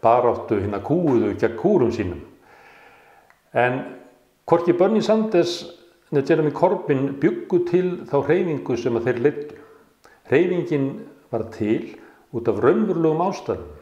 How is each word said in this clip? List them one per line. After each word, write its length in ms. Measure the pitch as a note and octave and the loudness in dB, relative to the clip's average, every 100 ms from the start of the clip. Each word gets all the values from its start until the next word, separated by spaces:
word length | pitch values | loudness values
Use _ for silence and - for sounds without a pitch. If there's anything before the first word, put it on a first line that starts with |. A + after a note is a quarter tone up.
baráttu 560 | A2 B2 A#2+ A2 - G#2+ | 4 4 4 0 -2 -2
hinna 160 | G2 G2+ - | -2 -4 -2
kúguðu 460 | D#3+ E3 B2 G#2 F#2 | 0 2 2 2 0
gegn 160 | A2+ - | -2 0
kúgurum 320 | F#3 G3+ A#2 G#2+ | 0 2 2 0
sínum. 240 | F#2 F2 - _ _ - - - - _ _ _ _ _ _ A#2+ | -4 -6 -14 _ _ -20 -20 -20 -20 _ _ _ _ _ _ 0
En 220 | B2 C3 C3+ - - _ _ _ - | 2 0 -8 -14 -20 _ _ _ 2
hvorki 300 | E3+ F3+ F3 | 2 4 2
Bernie 240 | F#3+ A3 | 4 2
Sanders 540 | - A3 G#3+ F3 E3+ - - - - _ _ | 2 0 2 0 0 -2 -10 -18 -20 _ _
né 80 | D3 | -2
Jeremy 320 | C3+ D#3 D3+ | 2 2 2
Corbyn 640 | C#3+ F3+ F3+ - C3+ C#3 C#3 | 2 0 0 -2 -2 -2 0
bjuggu 460 | D#3 - - F3+ F3 | -2 -2 -2 -2 2
til 240 | F3+ F3+ F3 - | 0 0 -4 -2
þá 40 | C#3+ - | -2 2
hreyfingu 500 | E3+ F#3 C#3+ - - | 0 0 -4 -4 -4
sem 240 | C3+ A#2 | 0 -2
að 80 | A#2+ | -2
þeir 100 | A#2 C3 | 0 0
leiddu. 340 | - - - - - _ _ - _ - | -2 -10 -14 -20 -20 _ _ -20 _ 0
Hreyfingin 580 | C#3+ F3+ F3+ D#3 D3+ C3+ - - - _ | 2 2 0 -2 -2 -2 -4 -14 -20 _
var 160 | A#2 G#2+ - | -6 -6 -4
til 400 | G#2+ A#2 - - - _ _ | 0 0 -2 -14 -20 _ _
út 220 | A#2+ A2+ | -6 -2
af 80 | G2+ | 2
raunverulegum 640 | B2 G3+ G#3 F3 D#3+ D#3 F3+ | 2 2 0 0 0 0 -2
ástæðum 420 | G3 - F#2 - - | -4 -6 -8 -8 -18